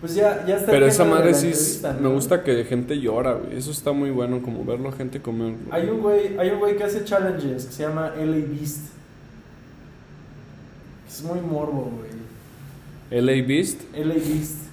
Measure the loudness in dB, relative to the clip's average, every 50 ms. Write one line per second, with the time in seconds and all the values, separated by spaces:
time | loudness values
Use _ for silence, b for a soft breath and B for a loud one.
0 | -8 -2 2 4 4 4 4 2 0 0 0 0 4 4 6 6 8 6 8 6
1 | 6 6 6 6 6 6 6 6 4 2 2 2 0 0 -2 -2 -4 -4 -2 0
2 | 2 2 4 2 4 2 2 2 4 2 2 2 2 0 0 -2 0 -2 -2 -2
3 | 0 0 0 2 0 0 0 -2 -4 -6 -6 -6 -6 -6 -8 -4 -2 0 0 2
4 | 0 0 0 0 0 0 -2 -2 -2 -4 -6 -6 -4 -4 -4 -2 -4 -6 -6 -6
5 | -8 -8 -8 -8 -6 -4 -4 -2 -2 -4 -4 -6 -8 -4 -2 -2 0 0 0 0
6 | 2 4 4 4 4 2 0 0 0 2 2 2 2 2 2 2 0 -2 -2 -2
7 | -4 0 0 2 2 2 -2 -2 -2 -4 -4 -4 -8 -10 -8 -6 -4 -2 -2 -2
8 | -4 -4 -4 -2 -2 0 0 0 -2 -2 -6 -6 -6 -6 -8 -8 -12 -14 -16 -20
9 | -20 -20 -20 -20 -20 -20 -20 -20 -20 -20 -20 -20 -20 -20 -20 -20 -20 -20 -20 -20
10 | -20 -20 -20 -20 -20 -20 -20 -20 -20 -20 -20 -20 -20 -20 -20 -20 -20 -20 -20 -20
11 | -20 -18 -16 -12 -8 -6 -4 -4 -2 -2 -2 -2 -2 -2 -2 -4 -4 -6 -8 -10
12 | -12 -12 -12 -14 -14 -14 -16 -18 -20 -20 -20 -20 -18 -18 -18 -18 -18 -18 -20 -18
13 | -14 -4 0 2 4 4 4 2 2 2 2 2 2 0 -4 -8 -10 -14 -8 -4
14 | -2 0 0 0 0 0 0 0 -2 -4 -8 -10 -12 -16